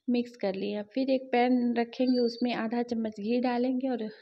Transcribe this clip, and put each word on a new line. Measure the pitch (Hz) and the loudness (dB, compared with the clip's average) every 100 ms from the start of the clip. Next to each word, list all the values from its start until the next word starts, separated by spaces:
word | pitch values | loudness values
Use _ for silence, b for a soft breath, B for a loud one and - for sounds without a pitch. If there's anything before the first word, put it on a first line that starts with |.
| - | 0
मिक्स | 240 240 - | 0 0 -4
कर | 202 190 | -4 -2
लिया। | 202 208 208 | -4 -4 -4
फिर | - 262 | -2 2
एक | 262 262 | 0 2
पैन | 247 247 254 240 233 | 2 4 4 2 0
रखेंगे, | 233 233 254 247 | -2 0 2 4
उसमें | 233 233 247 226 | 2 0 -2 0
आधा | 220 240 | -2 -2
चम्मच | 240 226 220 214 | -2 -2 -4 -4
घी | 202 247 | -2 0
डालेंगे | 247 240 247 254 262 | 2 0 0 0 -2
और | 233 214 B | -4 -6 B